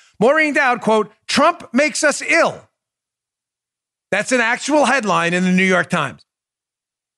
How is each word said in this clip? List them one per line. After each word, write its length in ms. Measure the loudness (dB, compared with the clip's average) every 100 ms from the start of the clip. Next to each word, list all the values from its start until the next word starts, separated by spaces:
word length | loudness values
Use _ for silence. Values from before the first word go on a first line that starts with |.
| _ -2
Maureen 340 | 0 2 0
Dowd, 280 | 0 0 -2
quote, 280 | 0 0 -2 _ -6
"Trump 440 | 0 2 0 -4
makes 300 | -2 -2 0
us 160 | -2 -2
ill." 460 | -2 0 0 -2 -14 _ _ _ _ _ _ _ _ _ _ _ _ _ _
That's 220 | -6 -2
an 80 | 0
actual 460 | 0 -2 0 2 2
headline 460 | 0 0 0 0
in 100 | 0
the 80 | 0
New 120 | 2
York 240 | 2 2 0
Times. 380 | -4 -4 -8 _ _ _ _ _ _ _ _ _